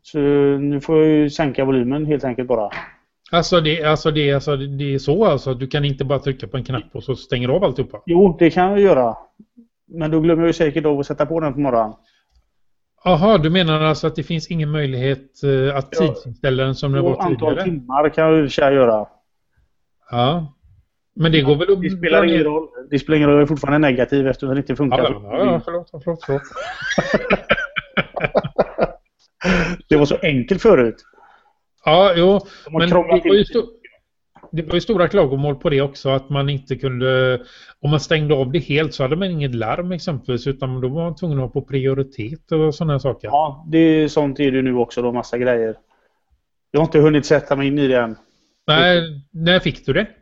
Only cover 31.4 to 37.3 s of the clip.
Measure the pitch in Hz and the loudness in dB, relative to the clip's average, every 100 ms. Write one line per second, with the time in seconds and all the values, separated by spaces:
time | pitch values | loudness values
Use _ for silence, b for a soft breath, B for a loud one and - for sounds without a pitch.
31.4 | b _ _ _ - 165 196 170 180 202 | b _ _ _ 2 4 4 4 2 2
32.4 | - B B 160 170 175 - 175 339 - | -2 B B -2 2 2 2 0 4 2
33.4 | - 240 - - - _ _ _ _ _ | 2 -2 -6 -16 -20 _ _ _ _ _
34.4 | - 160 160 170 - 202 170 202 147 139 | -10 -10 -4 -4 0 0 2 2 2 0
35.4 | 147 139 170 139 139 139 135 135 135 139 | -2 -2 0 0 -2 -4 -2 -2 -2 -4
36.4 | 139 139 - 127 135 123 131 131 127 | -2 -4 -6 -6 -4 -2 0 2 2